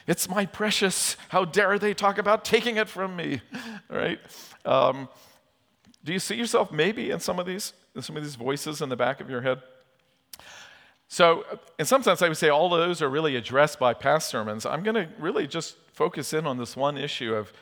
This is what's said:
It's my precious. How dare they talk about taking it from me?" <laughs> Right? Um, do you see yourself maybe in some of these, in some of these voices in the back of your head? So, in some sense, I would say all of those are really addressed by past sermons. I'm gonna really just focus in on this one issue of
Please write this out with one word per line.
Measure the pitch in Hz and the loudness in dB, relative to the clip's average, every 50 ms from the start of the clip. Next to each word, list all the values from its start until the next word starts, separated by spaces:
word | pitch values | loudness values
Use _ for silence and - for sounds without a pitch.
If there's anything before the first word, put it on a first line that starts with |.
| - | -2
It's | - 170 - - 180 | -2 -2 0 -2 -2
my | 180 208 202 | 0 -2 -2
precious. | - - - 208 214 190 - 196 185 180 - - - - - - - | -2 -2 -2 -2 0 2 2 2 0 0 0 -2 -2 -2 -6 -6 0
How | - 185 190 | 0 2 2
dare | 160 - 196 208 185 202 202 | 2 2 2 4 4 2 2
they | 208 208 196 | 2 0 0
talk | - 202 196 196 202 | 2 2 2 2 2
about | 196 202 214 214 214 | 4 4 2 2 4
taking | - 220 233 - 240 220 | 2 2 2 2 2 0
it | 214 214 - | 0 -2 -2
from | - 180 190 190 185 | -4 -6 -6 -6 -6
me?" | 175 160 147 139 123 - | -6 -4 -4 -4 -6 -6
<laughs> | _ - 254 240 233 220 202 - - | _ -12 -12 -12 -12 -14 -14 -12 -8
Right? | - - - - - - - - - - - - - - - | -4 -2 -2 -2 -2 -6 -10 -16 -20 -20 -20 -20 -20 -8 0
Um, | 120 127 135 131 131 135 135 135 - - - - - _ _ _ _ _ _ _ _ _ _ _ - _ _ | 2 4 6 6 4 2 -2 -8 -12 -16 -20 -20 -20 _ _ _ _ _ _ _ _ _ _ _ -20 _ _
do | - 143 | -6 -4
you | 175 190 | -4 -4
see | - - 208 | -2 -4 -4
yourself | 233 240 226 - - 208 - | -4 -2 2 2 2 2 2
maybe | 156 151 156 190 226 247 220 - | 0 2 2 2 0 -2 -4 -4
in | 147 180 | -4 -4
some | - - 185 180 | -4 -4 -4 -4
of | 180 | -4
these, | 185 185 202 - - - _ _ _ - | -6 -6 -8 -8 -10 -12 _ _ _ -14
in | - | -12
some | 127 - 151 | -12 -10 -10
of | 151 | -10
these | 151 147 139 | -10 -10 -10
voices | 117 117 131 143 143 - 156 151 147 | -6 -4 -4 -4 -2 -4 -6 -6 -6
in | 156 135 | -6 -4
the | 127 | -2
back | 117 123 123 135 - | 0 0 0 0 -4
of | - 135 | -8 -8
your | 135 123 | -8 -2
head? | 131 135 127 135 - - - - _ _ _ _ _ _ _ _ _ _ - - - - - - - - - - - _ _ _ _ _ | -2 -2 -2 -2 -6 -14 -20 -20 _ _ _ _ _ _ _ _ _ _ -20 -20 -20 -20 -20 -20 -20 -20 -20 -20 -20 _ _ _ _ _
So, | - - 175 170 165 - - - 214 226 - - _ - | 2 6 6 6 6 4 0 -6 -12 -14 -14 -12 _ -6
in | 156 | 0
some | - 254 277 | 2 2 4
sense, | 233 208 180 160 | 4 2 4 4
I | 180 165 | 2 0
would | 156 | 2
say | - 170 151 | 2 4 4
all | 143 147 175 180 175 | 4 4 4 4 2
of | 165 | 2
those | 170 175 175 165 | 2 0 0 0
are | 156 135 | -2 -2
really | 131 151 160 151 131 | 0 0 0 0 0
addressed | 120 107 117 123 139 147 151 - - | -2 -4 2 4 4 4 4 4 2
by | 127 123 113 | 2 2 2
past | - - 139 147 160 - - | 2 2 2 2 2 0 -2
sermons. | - 120 107 107 107 110 - | -4 -4 -4 -4 -6 -6 -4
I'm | - 143 156 | -4 -4 -2
gonna | 190 220 226 226 175 165 - - | -2 -2 0 0 -2 -4 -8 -6
really | 151 175 254 214 175 | -6 -2 -2 -2 -2
just | 135 - 165 156 - - _ _ _ | -2 -4 -6 -8 -8 -12 _ _ _
focus | _ - 151 175 - 165 135 - | _ -2 -2 0 0 -4 -6 -2
in | 160 156 165 | -2 -2 -2
on | 147 127 123 | -2 -4 -4
this | 120 110 - | -6 -8 -2
one | 127 135 143 143 | 0 0 0 0
issue | 139 143 147 - - 131 113 110 | -2 -6 -6 -6 -4 -4 -2 -2
of | 107 104 - - - | -4 -4 -6 -14 -20